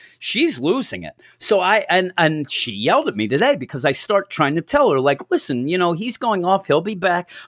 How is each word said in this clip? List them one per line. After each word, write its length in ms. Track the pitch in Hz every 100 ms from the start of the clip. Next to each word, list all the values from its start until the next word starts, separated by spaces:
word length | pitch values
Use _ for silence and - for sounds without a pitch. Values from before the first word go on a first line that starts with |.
| - _
She's 400 | - 220 330 143
losing 440 | 143 254 220 92
it. 100 | 80 - _ _
So 220 | - 202
I, 240 | 180 214 -
and, 240 | 180 185 180
and 340 | 160 156 147
she 200 | - -
yelled 340 | 101 123 254 311
at 80 | 104
me 120 | 107
today 280 | 135 254 285
because 300 | 131 139 139
I 60 |
start 360 | 135 - 98 -
trying 240 | - 143 160
to 60 |
tell 300 | - 294 254
her, 80 | 135
like, 320 | 135 139 -
"Listen, 360 | 349 - 123 135
you 100 | 185
know, 160 | 175
he's 240 | 165 240 -
going 280 | 240 196 175
off. 220 | 190 -
He'll 140 | 147
be 120 | 190 190
back. 360 | 185 175 175 -